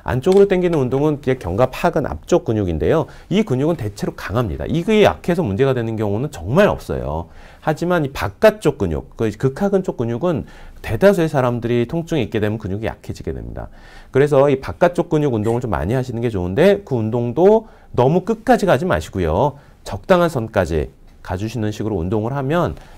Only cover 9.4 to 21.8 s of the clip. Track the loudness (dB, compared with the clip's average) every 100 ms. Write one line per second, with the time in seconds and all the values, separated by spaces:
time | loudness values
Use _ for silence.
9.4 | -2 0 0 0 -2 -4 -4 -2 -2 -2
10.4 | -6 -14 -20 -14 -8 4 4 4 2 2
11.4 | 0 0 0 0 0 -4 -4 -2 -2 -2
12.4 | -2 -4 -6 -6 -6 -8 -12 -10 -8 -10
13.4 | -10 -12 -14 -16 -20 -20 -4 0 4 4
14.4 | 4 2 -2 2 2 2 0 0 0 0
15.4 | 0 0 -2 -2 0 -2 -2 -4 -4 -2
16.4 | -2 2 4 2 -2 -4 -2 -2 -2 2
17.4 | 4 4 0 -20 -6 0 2 2 0 -4
18.4 | 2 2 4 2 2 -2 -2 -2 0 2
19.4 | 0 -2 -20 -20 -12 -10 2 2 4 0
20.4 | -2 0 0 0 -2 -8 -20 -20 -8 -6
21.4 | -4 -4 -4 -4